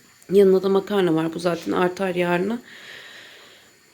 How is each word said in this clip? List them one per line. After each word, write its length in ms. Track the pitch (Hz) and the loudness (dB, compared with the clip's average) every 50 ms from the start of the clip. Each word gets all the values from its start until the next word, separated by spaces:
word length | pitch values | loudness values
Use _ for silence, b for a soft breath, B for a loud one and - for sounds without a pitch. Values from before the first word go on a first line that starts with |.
| _ _ _ _ - - | _ _ _ _ -6 2
Yanında 300 | 180 202 196 190 190 190 | 4 6 6 6 4 4
da 60 | 185 196 | 2 2
makarna 460 | 196 190 190 - 208 196 180 170 160 | 0 0 0 0 0 0 0 2 0
var. 200 | 160 160 165 - | 0 -2 -4 -4
Bu 40 | 170 | -4
zaten 340 | 175 180 170 170 - 196 | -4 -4 -4 -4 -4 -4
artar 420 | - 180 180 180 180 190 196 185 175 | -2 0 0 0 -2 -4 -6 -4 -2
yarına. 440 | 180 175 175 175 175 185 208 233 247 B B B B B B B B B B B B B B B B B B B B B B B _ _ _ | -2 -2 0 0 -2 -2 -4 -6 -8 B B B B B B B B B B B B B B B B B B B B B B B _ _ _